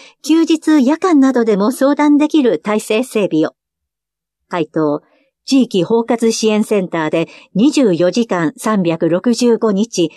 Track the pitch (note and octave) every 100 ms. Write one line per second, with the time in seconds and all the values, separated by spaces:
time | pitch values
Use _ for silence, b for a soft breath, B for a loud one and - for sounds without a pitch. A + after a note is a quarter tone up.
0 | B B - D#4+ E4 D#4+ D#4+ D#4 B3 D#4+
1 | F#4+ D4+ C4 B3+ A3+ G3+ D4+ B3 C4+ C#4+
2 | D4+ D4 D4+ D#4+ B3 D#3+ G#3 G#3+ - A3
3 | B3+ A3+ F#3 D#3 D#3 - _ _ _ _
4 | _ _ _ _ _ F3+ D3+ E3 D3+ D3
5 | - _ _ _ - C4+ A3 G3 E3+ A#3
6 | A#3 A#3+ A3+ A3 G#3+ G#3+ G#3 G#3 F#3 E3+
7 | D#3 E3 E3+ B B F3+ C4 D4 A#3+ E3
8 | F3+ F#3 A3+ F3+ D#3+ - A3+ G#3+ E3+ D#3+
9 | E3 E3+ A3 A3+ A#3+ A3+ A3+ G3 A3+ -
10 | E3